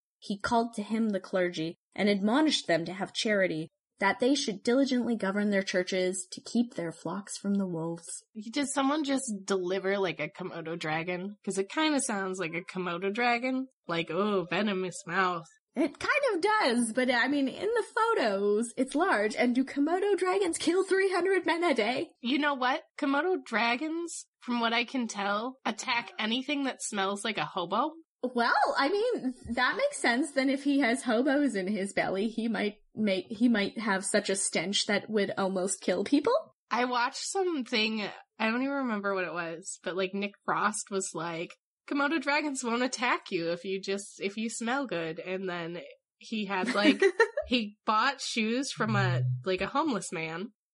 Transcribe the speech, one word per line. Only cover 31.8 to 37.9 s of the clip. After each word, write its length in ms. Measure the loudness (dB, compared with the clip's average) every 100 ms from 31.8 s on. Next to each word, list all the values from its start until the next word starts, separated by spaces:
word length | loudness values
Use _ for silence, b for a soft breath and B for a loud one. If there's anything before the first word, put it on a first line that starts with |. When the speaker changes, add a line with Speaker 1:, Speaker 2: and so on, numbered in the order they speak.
| -2
Speaker 1:
belly, 340 | 0 0 0 -2
he 200 | -2 -2
might 260 | 0 -2 -4 _
make, 320 | -2 0 0 -2
he 180 | 2 4
might 300 | 6 2 -2
have 260 | 0 0
such 240 | 2 2 2
a 80 | 0
stench 500 | 0 0 0 0 2
that 220 | 0 0
would 240 | 0 0 0
almost 420 | 0 0 -2 -2
kill 220 | 0 0
people. 300 | 4 4 4 2 -2 _ -4
Speaker 2:
I 140 | 0
watched 380 | 2 2 0 -2
something, 800 | -4 0 0 0 0 0 0